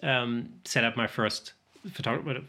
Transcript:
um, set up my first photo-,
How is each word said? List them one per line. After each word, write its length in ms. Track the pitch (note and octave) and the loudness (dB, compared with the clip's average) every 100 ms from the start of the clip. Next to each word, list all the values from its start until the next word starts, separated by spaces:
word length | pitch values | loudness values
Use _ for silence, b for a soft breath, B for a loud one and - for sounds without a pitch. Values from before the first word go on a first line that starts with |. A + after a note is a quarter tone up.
um, 460 | D3+ B2+ A#2+ A#2 A#2 - | 0 2 2 -2 -4 -12
set 200 | - C3 | -2 2
up 120 | A#2 A#2 | 4 2
my 120 | A2 | 0
first 460 | - G#2+ - - - _ - F#3+ | 2 2 0 -8 -20 _ -14 -10
photo-, 520 | - - C#3 D3+ B2+ | -4 -2 0 -2 -6